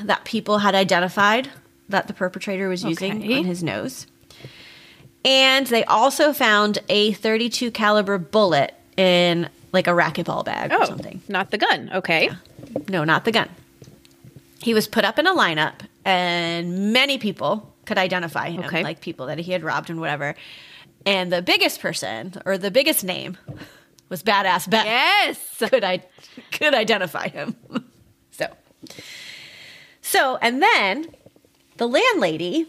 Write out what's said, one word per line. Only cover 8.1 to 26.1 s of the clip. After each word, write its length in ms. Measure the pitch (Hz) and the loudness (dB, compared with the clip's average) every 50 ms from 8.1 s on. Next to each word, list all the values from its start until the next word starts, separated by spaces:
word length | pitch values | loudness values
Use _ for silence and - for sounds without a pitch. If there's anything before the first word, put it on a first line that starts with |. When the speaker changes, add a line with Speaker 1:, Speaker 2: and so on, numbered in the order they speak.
| 202 185 | -2 -2
Speaker 1:
bullet 560 | 160 - - 220 208 180 156 139 131 - - - _ _ _ | -4 0 2 2 4 4 4 2 2 0 -4 -12 _ _ _
in, 520 | - 190 185 180 175 175 175 170 175 175 - - - - - | 2 4 4 4 4 4 4 2 0 -2 -4 -8 -16 -12 -2
like, 140 | - 185 175 | 0 0 2
a 40 | 175 | 4
racquetball 540 | 175 175 170 160 151 - - - 185 180 - | 2 2 2 2 0 -4 -6 -4 -4 -4 -4
bag 280 | - - - - - | -4 -4 -4 -2 0
or 100 | 311 453 | 0 0
Speaker 2:
Oh, 20 | - | 0
Speaker 1:
something. 340 | - - - - - - 185 - - | 0 -2 -8 -12 -12 -14 -16 -10 -6
Speaker 2:
not 220 | 202 180 190 - | -4 -4 -2 -4
the 80 | - 208 | -2 0
gun. 320 | 311 427 - 156 - - - | 2 0 0 0 -2 -6 -6
Okay. 320 | 190 - - 170 160 - | -6 0 0 2 2 2
Speaker 1:
Yeah. 100 | - - - - - - - - - - - - - | 0 -2 -8 -16 -20 -20 -20 -20 -10 -10 -10 -6 -4
No, 160 | 190 170 151 | -2 -2 2
not 200 | 156 156 180 - | 2 2 2 2
the 60 | 233 | 0
gun. 160 | 220 220 - - - - _ _ _ _ - - - - _ - _ _ - - - - _ _ _ _ | 0 0 -2 -2 -8 -18 _ _ _ _ -20 -20 -20 -20 _ -20 _ _ -20 -20 -20 -20 _ _ _ _
He 100 | - 233 | -4 0
was 160 | 226 214 220 - | 0 0 0 0
put 160 | - 233 202 | 0 0 0
up 140 | 196 - 302 | 2 2 2
in 80 | 311 | 2
a 80 | 370 381 | 4 4
lineup, 460 | 294 214 175 156 151 156 - - - 202 - _ _ _ | 4 2 2 2 0 0 -2 -2 -8 -18 -20 _ _ _
and 840 | 196 190 180 180 175 170 175 170 165 170 170 170 175 175 190 196 208 | 0 2 2 2 0 0 -2 -2 -2 -4 -4 -4 -4 -4 -2 -2 2
many 260 | 226 254 269 277 277 254 | 2 2 2 2 0 -2
people 520 | - 208 165 - - 147 202 214 - - _ _ _ | -2 -6 -4 -2 -2 -2 -2 -2 -6 -12 _ _ _
could 140 | - 214 196 | -2 0 0
identify 500 | 185 185 185 180 170 160 - 113 123 160 | 2 2 0 -2 -4 -4 -4 -6 -6 -6
him, 140 | 170 180 - | -8 -8 -8
Speaker 2:
Okay. 180 | - 180 160 | -4 -2 -2
Speaker 1:
like, 180 | - 151 165 - | -2 -2 -6 -8
people 240 | - 180 - - 131 | -10 -12 -10 -10 -8
that 120 | 135 147 156 | -8 -8 -8
he 140 | 170 175 | -6 -6
had 100 | 180 180 | -6 -4
robbed 280 | 156 160 123 143 - - | -4 -4 -4 -4 -4 -6
and 100 | 170 165 | -8 -6
whatever. 340 | 165 151 151 143 143 147 147 - - - - - - - - - - - _ _ - | -4 -4 -4 -4 -4 -6 -8 -10 -16 -20 -20 -20 -20 -20 -20 -20 -20 -20 _ _ -2
And 260 | 196 196 185 185 175 | 0 0 0 0 -2
the 120 | 180 175 | -2 -2
biggest 380 | 180 269 370 427 392 302 - - | 0 0 0 2 2 0 -2 -4
person, 520 | - 160 - - - 95 110 113 151 190 180 - - | -6 -6 -6 -6 -6 -8 -8 -8 -10 -12 -14 -10 -4
or 100 | 190 196 | -4 -4
the 140 | 185 190 202 | -2 -4 0
biggest 340 | 185 262 285 311 302 - 196 | 0 2 2 2 0 -2 -4
name, 320 | 185 180 147 131 - 180 - _ - - - - - - - _ _ _ _ _ _ | -4 -8 -8 -8 -10 -14 -14 _ -18 -16 -16 -18 -20 -20 -20 _ _ _ _ _ _
was 120 | 185 165 | -14 -4
Badass 460 | - 220 202 196 196 190 175 180 - 185 | 0 2 2 2 4 2 2 0 0 0
Beth. 140 | 220 220 220 | 2 2 2
Speaker 2:
Yes. 760 | 214 226 254 294 349 403 415 359 320 277 - - - - - 233 202 | 2 2 2 4 4 4 4 2 0 -2 -6 -12 -14 -4 -4 2 2
Speaker 1:
Could 120 | 262 240 202 | 2 2 2
I, 180 | 185 185 180 - - | 0 -2 -4 -6 -12